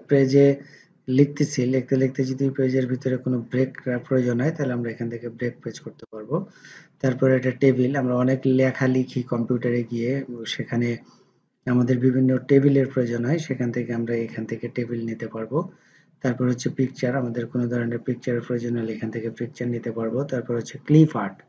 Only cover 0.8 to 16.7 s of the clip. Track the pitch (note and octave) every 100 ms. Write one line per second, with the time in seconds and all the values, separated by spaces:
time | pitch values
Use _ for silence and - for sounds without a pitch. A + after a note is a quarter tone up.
0.8 | _ _ - B2+ C#3+ - C#3+ - B2+ C3
1.8 | B2 C3 C3 C3 C3 C3 C#3 C3+ C3 C3
2.8 | B2+ B2+ C3 B2+ B2+ B2+ A#2 B2+ C3 -
3.8 | - B2 - C3 B2 A#2+ C#3+ D#3+ C3+ A#2+
4.8 | A#2+ A2 A#2 A#2 A#2+ A#2 B2 - A#2+ A2+
5.8 | - - - A2 G#2+ D#3 G3 - - -
6.8 | - _ C3 B2 C3+ C3 B2+ A#2+ C3+ B2
7.8 | B2+ C#3 B2+ B2 B2+ C3 C3+ C3 C3 B2+
8.8 | C3 B2+ B2 C3 A#2+ A#2+ A2+ B2 B2 A#2+
9.8 | A2+ A#2 A#2 C3+ C3 A#2+ A2+ - A2+ A#2+
10.8 | A#2+ A#2 - _ _ _ _ _ - B2
11.8 | A#2+ B2 B2+ B2+ C3 C3 - C#3 C#3 C#3
12.8 | B2+ - A#2+ A#2 A#2+ E3 - B2+ A#2+ A#2+
13.8 | A#2 A#2 A#2 A#2 A2+ - A2 A2+ A#2+ A#2+
14.8 | A#2 A#2 A2+ A2 A2+ A2+ A2 C#3 F3 -
15.8 | _ _ _ _ C3 A#2+ B2 B2 B2